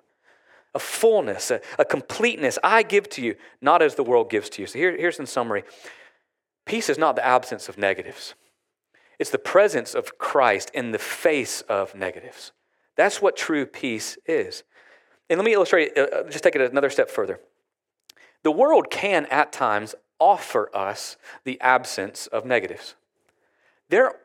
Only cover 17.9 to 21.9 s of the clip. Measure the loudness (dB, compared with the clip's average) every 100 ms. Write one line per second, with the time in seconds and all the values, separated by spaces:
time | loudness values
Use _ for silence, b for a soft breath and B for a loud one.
17.9 | _ _ -20 b b 0 4 6 6 2
18.9 | -2 0 0 2 0 0 0 0 0 -4
19.9 | -12 _ 0 2 2 0 -2 -2 -4 -4
20.9 | -6 -10 -16 B B -10 -2 2 2 2